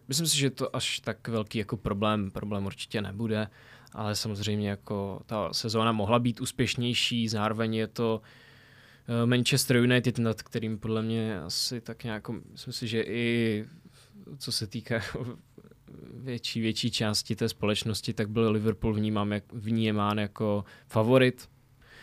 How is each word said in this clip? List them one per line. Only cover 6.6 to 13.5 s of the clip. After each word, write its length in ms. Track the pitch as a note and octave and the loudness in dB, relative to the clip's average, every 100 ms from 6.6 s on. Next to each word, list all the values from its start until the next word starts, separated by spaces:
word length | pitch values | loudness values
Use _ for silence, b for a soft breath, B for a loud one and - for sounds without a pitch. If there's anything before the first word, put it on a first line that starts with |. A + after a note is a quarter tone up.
| B2 - A#2+ A#2+ - A#2+ A2+ | 0 0 0 0 0 0 0
zároveň 480 | A2 G#2+ A2 A2+ A2 | 2 0 0 0 0
je 120 | G#2+ | -2
to, 340 | - A2+ A2 B B B B B B B B - | 0 0 0 B B B B B B B B -4
eh, 180 | A#2 A#2 | 2 4
Manchester 520 | B2 A#2+ C3+ - B2 | 4 4 2 4 6
United, 420 | B2 B2 B2 A#2 | 6 6 4 2
nad 220 | A2+ G#2+ | 0 0
kterým 380 | - A#2+ A2 G#2+ | -4 -6 -4 -4
podle 220 | A2 A2 | -2 -2
mě 380 | A2+ A2+ A2 G2 | 0 -2 -2 -4
asi 400 | E2 - - A#2+ | -6 -4 -4 -4
tak 220 | A#2 A2 | -8 -10
nějak, 260 | A#2+ G#2+ - G#2 - | -8 -8 -8 -10 -12
myslím 220 | - - | -16 -12
si, 140 | - A#2 | -6 -2
že 140 | A2+ | -2
i 640 | - A#2 A#2 A#2 A2+ | 0 0 2 2 2